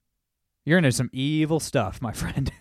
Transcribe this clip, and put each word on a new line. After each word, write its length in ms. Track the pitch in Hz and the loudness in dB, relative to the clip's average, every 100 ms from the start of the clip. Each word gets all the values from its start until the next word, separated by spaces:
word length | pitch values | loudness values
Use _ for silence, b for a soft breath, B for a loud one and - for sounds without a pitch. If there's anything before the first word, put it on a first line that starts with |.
| _ _ _ _ _ _ | _ _ _ _ _ _
you're 140 | - 180 | 2 4
into 120 | 143 | 4
some 200 | 120 123 | 2 -2
evil 480 | 131 139 156 156 160 | -2 -2 0 0 0
stuff, 400 | - 135 101 - | 0 -2 -2 -4
my 120 | 113 | -8
<laughs> 20 | |
friend. 360 | - 170 - 135 - | -6 -6 -2 -4 -6